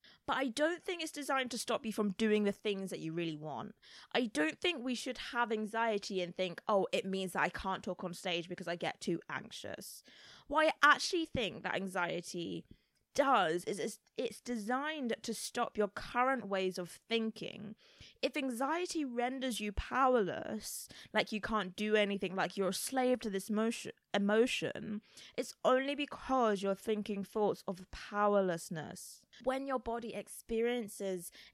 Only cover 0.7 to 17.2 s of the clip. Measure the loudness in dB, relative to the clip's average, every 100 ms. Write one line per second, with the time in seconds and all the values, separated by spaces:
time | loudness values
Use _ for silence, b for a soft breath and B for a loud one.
0.7 | 2 -4 -4 -4 -6 0 0 0 -4 -2
1.7 | -2 -2 0 0 2 4 4 2 0 -2
2.7 | -2 -4 -6 -4 -2 -4 -4 -8 -8 -8
3.7 | -14 B B B 0 2 2 0 2 0
4.7 | 0 -4 -4 -4 -6 -4 0 0 0 0
5.7 | 0 2 0 -2 -2 -2 -2 -4 -2 2
6.7 | 4 4 0 0 -2 -2 0 0 0 -4
7.7 | -4 -4 -6 -6 -6 -4 -4 -4 -8 -6
8.7 | -4 -4 -4 -2 -2 -4 -8 -8 -12 -10
9.7 | -10 -12 -16 B B B B 0 4 4
10.7 | 6 8 8 4 0 0 -2 -2 -2 -2
11.7 | -2 0 -2 0 -2 -4 -6 -4 -6 -10
12.7 | b b b _ 2 6 6 6 2 -2
13.7 | -4 -4 -6 _ -4 -4 -6 -6 -4 0
14.7 | 0 0 -2 -2 -4 -4 -6 -4 -2 -2
15.7 | 0 -2 -2 -2 2 2 2 0 0 0
16.7 | -2 -8 -12 _ 0